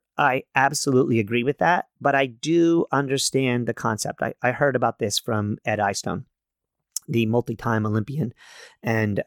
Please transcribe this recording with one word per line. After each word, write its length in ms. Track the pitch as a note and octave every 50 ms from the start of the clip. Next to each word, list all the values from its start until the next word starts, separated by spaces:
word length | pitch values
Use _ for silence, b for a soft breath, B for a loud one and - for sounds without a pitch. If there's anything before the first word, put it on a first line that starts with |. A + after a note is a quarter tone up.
| _ _ _
I 280 | - D3 C3+ B2+ C3+ - _ -
absolutely 640 | C3+ C3+ C3+ D3 - - C#3+ B2+ B2+ - - A#2 A2+
agree 240 | G#2 G2+ A#2 A#2+
with 160 | A#2+ C#3+ C#3 -
that, 280 | E3+ E3 F3+ - - _ _ -
but 140 | C3 C#3+ C#3
I 120 | C#3 C#3
do 600 | B2+ A2+ A#2+ - D3+ E3+ E3+ E3 E3 E3+ E3+ - -
understand 760 | C3 C#3 C#3 C3 C#3 C3 - - - C3+ C3+ B2+ B2 A#2+ A#2
the 80 | A#2+ A2+
concept. 480 | - - A#2 A2 - - - - -
I, 100 | - A#2+ - _
I 100 | - B2
heard 240 | B2 - D3 C#3+ B2+
about 240 | A#2+ A#2+ A#2 - -
this 180 | A#2 G2+ - -
from 400 | - A#2+ A2+ G#2+ G#2 G#2 A2+ - -
Ed 160 | A#2 G#2+ G#2
Eyestone, 440 | G2+ G2+ G2+ - - G2 E2+ - - _ _ _ _ _ _ _ _ _ _ _ _ _ - - - -
the 180 | A#2 A#2 A2+
multi-time 580 | A2 A2+ A#2+ - - A2 - - A#2 A2+ A2 G#2+
Olympian. 480 | G#2+ G#2+ A2 G#2 - C3+ D#3 B2+ A#2+ - B B B B B B B B B
And, 400 | - A#2 A2+ A2+ A2 G#2 G2+ - -